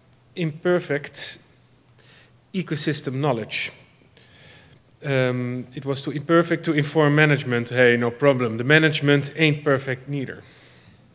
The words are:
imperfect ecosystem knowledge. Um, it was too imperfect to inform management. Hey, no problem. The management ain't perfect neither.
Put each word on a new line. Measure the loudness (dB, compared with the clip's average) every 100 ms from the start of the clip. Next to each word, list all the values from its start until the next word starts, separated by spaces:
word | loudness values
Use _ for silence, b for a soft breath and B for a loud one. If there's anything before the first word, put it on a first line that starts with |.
| _ _ _ -8
imperfect | -6 -4 0 0 -2 -6 -6 -10 -10 -12 _ _ _ _ _ _ b b b b _
ecosystem | -8 -6 -4 -2 -2 -4
knowledge. | -2 -2 -2 -4 -8 -8 -12 _ _ _ _ b b b b b b _ _
Um, | -4 0 0 -2 -4 -8 -10
it | -10
was | -8 -6
too | -6
imperfect | -6 2 2 4 0 -2
to |
inform | 0 0 2 4
management. | 6 4 4 0 -4 -2
Hey, | 4 4 4
no | 0
problem. | 0 2 2 0 -2
The |
management | 4 4 4 2 2 2 2 0
ain't | 0 2
perfect | 0 0 -2 -8 -8
neither. | -8 -8 -12 -18 b b b b b b